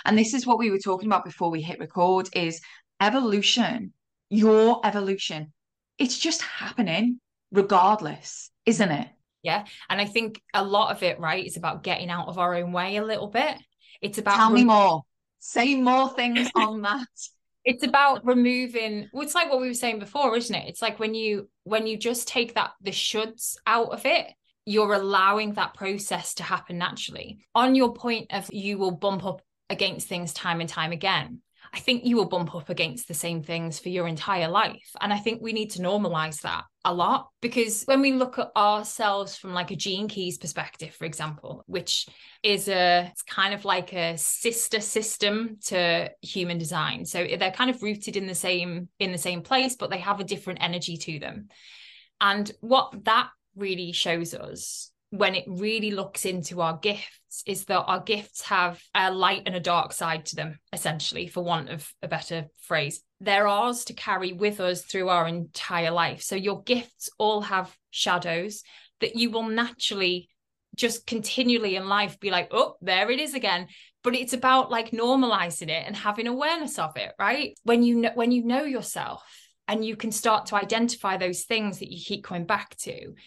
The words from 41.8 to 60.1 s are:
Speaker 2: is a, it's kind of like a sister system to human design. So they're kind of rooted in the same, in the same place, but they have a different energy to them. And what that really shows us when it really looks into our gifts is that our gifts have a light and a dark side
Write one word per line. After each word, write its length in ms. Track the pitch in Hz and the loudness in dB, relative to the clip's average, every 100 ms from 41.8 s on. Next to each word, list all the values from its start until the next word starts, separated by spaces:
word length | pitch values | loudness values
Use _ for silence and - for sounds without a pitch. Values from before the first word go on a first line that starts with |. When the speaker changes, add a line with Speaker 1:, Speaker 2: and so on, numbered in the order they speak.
| - - - - - - | -2 -2 -4 -12 -20 -2
Speaker 2:
is 260 | 214 196 202 | 2 2 2
a, 400 | 180 180 175 180 | 4 6 6 4
it's 120 | - | -6
kind 300 | - - 196 | -6 0 0
of 120 | 202 | 0
like 280 | 202 180 180 | 0 0 -2
a 240 | 185 170 165 | -4 -2 -2
sister 640 | - - 233 226 - 220 | -2 -2 -2 -2 -2 -2
system 800 | 208 220 214 - 202 214 226 214 | 0 -2 -2 0 0 0 -2 -6
to 460 | - 185 175 170 175 - | -4 0 2 2 -2 -8
human 360 | - 196 175 170 | -8 -4 -2 -4
design. 460 | 160 170 151 - | -4 -2 -2 -4
So 220 | 170 180 175 180 | -6 -4 -2 0
they're 120 | 190 | -2
kind 200 | 185 254 | 2 0
of 120 | 247 | 0
rooted 340 | 208 208 226 202 | -4 -6 -6 -6
in 100 | 190 | -4
the 80 | |
same, 540 | 180 185 180 175 175 180 - | -2 0 0 -2 -6 -8 -6
in 140 | 196 | -4
the 60 | 175 | -2
same 240 | 180 175 | -4 -6
place, 340 | 170 262 262 247 | 0 2 2 -2
but 140 | 175 | -6
they 80 | 185 | -4
have 220 | 185 202 | -2 -4
a 40 | |
different 360 | 190 202 - 170 | -4 -8 -8 -4
energy 340 | 175 175 170 165 | -4 -4 -6 -8
to 220 | - 156 | -8 -8
them. 300 | - - - _ - - - - _ - | -10 -12 -16 _ -20 -20 -20 -20 _ 0
And 300 | 202 202 208 - | 0 2 -4 -8
what 440 | 226 262 - 202 | 2 2 2 -2
that 260 | 220 226 - - _ 196 | 2 2 2 -6 _ -8
really 360 | 196 180 175 | -6 -4 -4
shows 420 | 170 180 170 165 | -4 0 0 -2
us 560 | - - - - - - _ _ | -8 -12 -12 -12 -12 -14 _ _
when 240 | 196 196 | 0 0
it 100 | 190 185 | 0 -4
really 420 | 180 214 220 214 | -4 -2 -2 -2
looks 360 | 202 190 - 196 | -4 -6 -6 -4
into 340 | 185 156 175 | -4 -6 -2
our 160 | 165 165 | -2 -2
gifts 640 | 208 208 - - _ - - | -4 -4 -8 -18 _ -12 -8
is 180 | 196 | -8
that 160 | - 185 | -2 -2
our 200 | - 185 | 0 -2
gifts 420 | 185 208 208 - | 0 -4 -4 -12
have 360 | - 196 180 175 - | 0 2 2 -2 -4
a 160 | 196 190 | 0 0
light 320 | 190 185 196 196 | 2 2 2 -2
and 80 | |
a 60 | 185 | -4
dark 320 | 170 175 - | 0 0 0
side 340 | - 170 | -4 -4